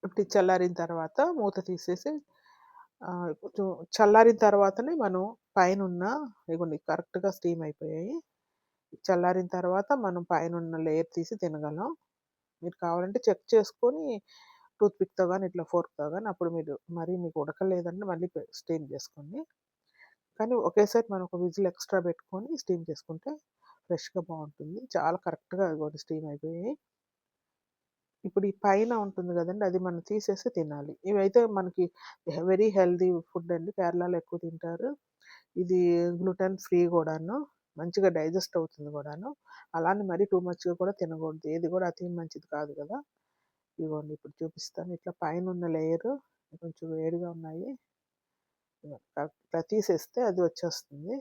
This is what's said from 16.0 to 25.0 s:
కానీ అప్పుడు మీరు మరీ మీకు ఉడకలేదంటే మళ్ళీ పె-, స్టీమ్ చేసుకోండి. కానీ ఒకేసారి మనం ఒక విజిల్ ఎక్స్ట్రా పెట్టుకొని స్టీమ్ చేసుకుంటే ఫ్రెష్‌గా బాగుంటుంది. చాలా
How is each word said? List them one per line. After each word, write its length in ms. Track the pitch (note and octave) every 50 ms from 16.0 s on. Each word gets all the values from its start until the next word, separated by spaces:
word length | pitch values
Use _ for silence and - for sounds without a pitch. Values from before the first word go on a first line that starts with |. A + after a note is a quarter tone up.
| D3 D3+
కానీ 200 | D#3+ F#3 A3 A3
అప్పుడు 220 | F3+ _ F3+ E3+ E3+
మీరు 220 | E3 D#3 D#3+ C#3+ - _ - E3+
మరీ 200 | E3+ E3 E3 F3+ F3+
మీకు 200 | F3 E3 D3+ D#3+
ఉడకలేదంటే 680 | D3 D3+ D#3 _ G3 F#3+ F#3 F3+ E3+ E3+ E3+ F#3 G#3
మళ్ళీ 220 | G3 F3 E3 F3 F3+
పె-, 200 | _ D#3+ A#2 - -
స్టీమ్ 320 | - - - E3 D#3+ D3+ C3
చేసుకోండి. 520 | - - - - _ - C#3+ D3 F#3 C4+ D#4+ _ _ _ _ _ _ _ _ _ _ _ - _ _ _ _ _ _ _
కానీ 140 | A3 A3+ B3 A#3 -
ఒకేసారి 420 | E3+ - G#3 G#3 G3+ - A#3 A3+ A3+
మనం 160 | G3 F#3+ F#3
ఒక 140 | F3 - F3
విజిల్ 300 | F3+ F3+ E3 - G3 F3+
ఎక్స్ట్రా 320 | F3+ - - - - F#3+
పెట్టుకొని 500 | F3+ F3 E3 - _ _ - F#3 A3 C#4 E4 C4+
స్టీమ్ 260 | - - F#3 F3 E3
చేసుకుంటే 460 | E3 D#3 - - - D#3+ E3 _ C4+ D4+ D4+ _ _ _ _ _ _ - _ _
ఫ్రెష్‌గా 400 | _ F3+ D#3+ - - _ F#3+ E3
బాగుంటుంది. 560 | - E3+ D#3+ D#3 D3 D3 _ D3+ D3+ F3 G#3+ C4 B3+ -
చాలా 260 | F#3